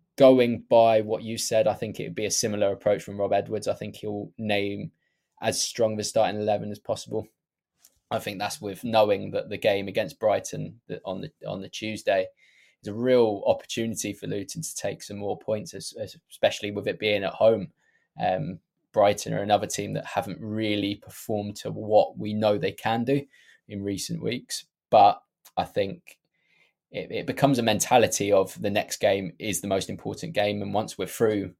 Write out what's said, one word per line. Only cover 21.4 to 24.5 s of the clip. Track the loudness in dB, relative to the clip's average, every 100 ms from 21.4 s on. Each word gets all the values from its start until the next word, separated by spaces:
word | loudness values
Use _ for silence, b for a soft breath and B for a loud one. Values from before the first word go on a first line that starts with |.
| -6 -8
to | -10
what | -8 4 6 4 0
we | -6 0
know | 2 2
they | 0
can | -4 -2 -2 0
do | 0 -2 b b b _
in | -8
recent | -6 -6 -6 -6
weeks. | -4 -6 -6